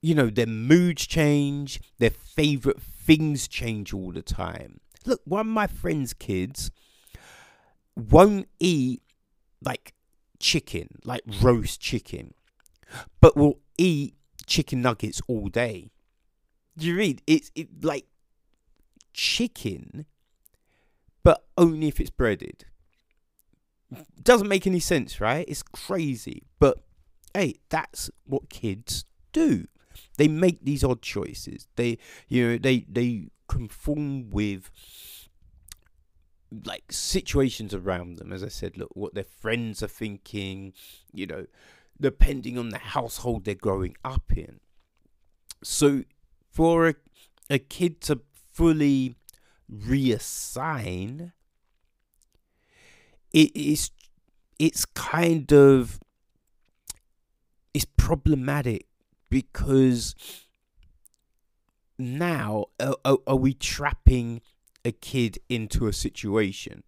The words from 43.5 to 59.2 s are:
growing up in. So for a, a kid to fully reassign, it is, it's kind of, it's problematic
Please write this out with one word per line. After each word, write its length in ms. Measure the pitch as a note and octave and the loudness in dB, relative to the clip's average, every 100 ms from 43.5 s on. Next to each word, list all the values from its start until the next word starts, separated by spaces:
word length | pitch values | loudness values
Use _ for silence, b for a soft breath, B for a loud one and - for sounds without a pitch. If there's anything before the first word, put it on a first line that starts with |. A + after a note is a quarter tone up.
growing 420 | G2+ A2 G2 F2+ - | -4 -2 -2 -4 -8
up 280 | C3 C3 - | -6 -6 -2
in. 260 | - - - _ _ _ _ _ _ _ _ _ - | -4 -4 -18 _ _ _ _ _ _ _ _ _ -20
So 420 | - - C#3+ C#3+ - _ _ _ _ | -8 2 2 2 -6 _ _ _ _
for 380 | - E3 E3 E3 | 0 2 4 2
a, 60 | D#3 _ _ b _ - | 0 _ _ b _ -4
a 80 | C#3 | -4
kid 420 | - - F3+ D#3+ | -4 -4 -4 -4
to 180 | - C#3+ - _ _ | -6 -6 -6 _ _
fully 600 | - E3 D#3 D3 C#3 C3 A#2+ _ b b b b | 0 2 4 2 2 0 -6 _ b b b b
reassign, 1600 | A2 G#2 C3+ C3 G#2+ - - - - D3 D3 G2+ F2+ G2 C#3 F3 _ _ _ _ _ _ _ _ _ _ _ _ b b b b b b b _ | -14 -2 0 2 0 -4 -10 -10 -8 -6 -6 -6 -6 -8 -10 -16 _ _ _ _ _ _ _ _ _ _ _ _ b b b b b b b _
it 220 | D#3+ D#3 - | 4 4 4
is, 340 | D3 D3+ - - - _ _ _ _ _ | -2 -2 -4 -10 -20 _ _ _ _ _
it's 260 | D#3+ - | -2 0
kind 680 | - - - D#3 E3+ E3 C3+ | -8 -8 -6 -2 0 0 6
of, 480 | D3 C#3 C3+ A#2 - - _ _ _ _ _ _ _ _ - _ _ _ _ _ _ _ | 10 10 8 2 -8 -18 _ _ _ _ _ _ _ _ -18 _ _ _ _ _ _ _
it's 140 | C#3+ - - | -6 -4 0
problematic 880 | - D#3 D3 C#3+ B2+ C#3+ B2 G#2+ - _ _ _ | 2 2 2 0 0 -2 -2 -4 -8 _ _ _